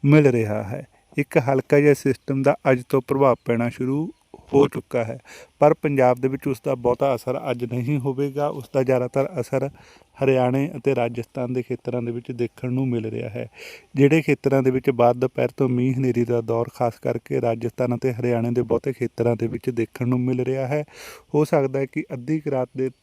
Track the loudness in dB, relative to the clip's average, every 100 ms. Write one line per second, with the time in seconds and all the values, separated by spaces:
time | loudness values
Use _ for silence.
0 | 8 6 6 4 0 -4 -6 -10 -14 _
1 | _ -6 0 0 2 -2 2 4 4 4
2 | 0 -4 -4 0 0 2 0 0 0 -2
3 | -2 2 2 2 -2 -2 -2 -4 -6 -4
4 | -6 -10 _ -20 0 4 4 0 -6 -4
5 | -4 -8 -14 -20 -20 _ 4 4 0 4
6 | 4 4 -2 -4 -4 -4 -4 -2 0 0
7 | 0 -2 -4 -6 -4 -6 -4 -6 -4 -4
8 | -4 -4 -4 -2 -4 -6 -4 -2 2 2
9 | 0 -2 -2 -4 -4 -4 -4 -10 -20 -20
10 | _ -2 2 4 2 0 -2 -2 -2 0
11 | -2 -4 -10 -8 -6 -6 -6 -8 -6 -6
12 | -6 -8 -10 -6 -6 -6 -6 -2 -2 -2
13 | -4 -8 -8 -10 -12 -14 -20 -20 _ 4
14 | 6 6 2 0 2 2 2 2 0 4
15 | 4 4 -2 0 -4 0 0 0 0 0
16 | 0 0 0 0 0 -4 -4 -2 -4 -2
17 | -4 -4 -4 -2 -2 -2 -6 -4 -2 0
18 | -2 -2 -2 0 0 -2 0 -2 -2 -6
19 | -8 -2 0 0 -4 -4 -6 -4 -6 -4
20 | -2 0 0 -2 -2 -4 -2 -4 -6 -14
21 | -20 -20 _ -2 2 2 0 -2 -6 -6
22 | -8 -10 -6 -4 -4 -4 -4 -4 -6 -6